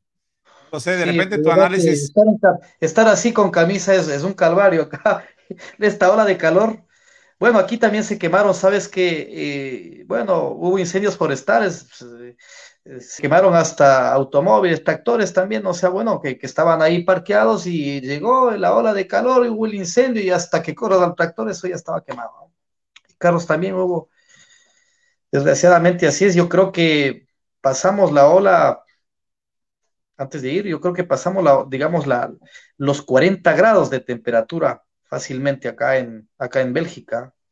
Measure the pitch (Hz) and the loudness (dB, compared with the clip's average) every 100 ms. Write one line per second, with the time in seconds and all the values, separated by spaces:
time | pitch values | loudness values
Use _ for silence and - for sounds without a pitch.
0 | _ _ _ _ _ _ _ 151 175 180 | _ _ _ _ _ _ _ -8 -4 -2
1 | 170 170 190 202 156 170 185 190 165 147 | 0 0 0 0 2 4 2 2 0 0
2 | 143 208 214 214 196 175 - _ 160 220 | 0 2 2 4 2 0 -6 _ -2 2
3 | 220 196 240 226 196 170 170 196 - 190 | 4 4 2 0 2 2 0 0 2 0
4 | 156 139 175 190 165 180 202 165 143 143 | 0 -4 -6 0 2 4 2 2 -2 -4
5 | 214 - - _ - 190 - - 208 - | -2 -2 -6 _ -20 -20 -20 -4 -2 2
6 | 185 214 208 180 165 180 220 - _ _ | 4 4 2 0 2 2 0 -2 _ _
7 | _ _ _ _ 226 226 185 226 226 208 | _ _ _ _ 2 2 0 0 0 0
8 | - 208 170 190 208 175 190 202 - 185 | -4 -4 0 2 2 2 0 0 -2 -2
9 | 180 160 - 160 147 143 135 120 85 - | -2 -2 -8 -10 -8 -8 -8 -12 -14 -20
10 | - 240 214 170 139 - 170 190 175 190 | -8 -4 -2 -2 -4 -4 -2 -2 -2 -4
11 | 202 - 156 135 - 226 196 - - - | -4 -2 -4 -4 0 0 0 -4 -14 -20
12 | 123 120 123 120 _ - - _ - 131 | -20 -20 -20 -20 _ -20 -20 _ -20 -20
13 | - - 147 165 190 170 160 - 139 131 | -18 -8 0 2 4 2 0 2 4 4
14 | 123 135 135 143 180 214 185 156 - 208 | 2 0 0 -2 2 2 2 -2 -4 -4
15 | - 233 185 185 196 220 190 175 185 185 | -2 -2 0 -2 -2 -4 -6 -2 -2 -2
16 | 226 190 143 127 131 - 165 160 160 170 | -4 -4 -6 -10 -8 -2 0 2 2 2
17 | 170 185 180 208 226 208 170 170 139 139 | 0 -2 0 2 2 0 -4 -6 -6 -6
18 | 127 147 202 262 247 208 180 214 226 196 | -8 -4 0 2 2 0 0 2 0 -2
19 | 185 196 240 254 240 220 220 202 175 240 | -2 -2 0 0 0 -2 -6 -6 -2 0
20 | 262 220 190 180 175 165 160 151 220 185 | 0 -2 -2 -2 -2 -4 -4 -8 0 2
21 | 175 175 165 - 220 180 180 175 170 165 | 2 0 -6 -4 -8 -8 -8 -10 -8 -10
22 | - 127 113 - - _ _ _ _ _ | -10 -14 -16 -18 -20 _ _ _ _ _
23 | _ _ 175 170 170 160 190 185 185 170 | _ _ 0 0 -2 -4 -4 -4 -4 -4
24 | - _ _ _ _ _ _ _ _ _ | -8 _ _ _ _ _ _ _ _ _
25 | _ _ _ 139 147 147 175 175 170 175 | _ _ _ -2 0 2 4 6 4 2
26 | 160 139 196 175 175 175 190 190 165 151 | 0 2 2 2 2 2 2 0 0 2
27 | 135 117 _ _ _ _ 135 135 185 202 | 0 -4 _ _ _ _ -4 0 0 2
28 | 175 143 143 180 202 151 - - _ _ | 2 6 6 6 4 2 2 -2 _ _
29 | _ _ _ _ _ _ _ _ _ _ | _ _ _ _ _ _ _ _ _ _
30 | _ - 135 147 127 170 202 147 180 175 | _ -12 -10 -8 -6 -6 -6 -4 -4 -4
31 | 175 135 180 190 160 135 135 131 156 170 | -4 -4 -2 0 4 4 2 -4 -2 -2
32 | 135 123 131 - _ - _ - 139 143 | -2 -4 -4 -12 _ -20 _ -6 -4 -4
33 | - 131 170 196 - 185 214 208 127 131 | 0 2 2 2 0 4 4 4 0 -4
34 | - 120 - 117 113 165 147 117 _ _ | -8 -8 -2 -2 -2 -4 -4 -4 _ _
35 | _ 139 - 127 139 135 123 117 131 131 | _ -12 -10 -6 -4 -4 -8 -4 -2 -2
36 | 120 110 - _ 127 135 127 139 170 - | -4 -12 -20 _ -6 -4 -2 -4 -6 -10
37 | - 113 135 _ _ | -10 -10 -10 _ _